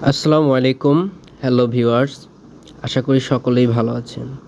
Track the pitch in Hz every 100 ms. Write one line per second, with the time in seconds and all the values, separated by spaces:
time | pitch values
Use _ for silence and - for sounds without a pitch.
0 | 156 135 156 151 151 131 131 131 147 147
1 | 190 185 - - 131 123 123 123 117 117
2 | 139 - - - - - - - - -
3 | 127 135 - 127 127 123 123 117 113 120
4 | 120 - 123 135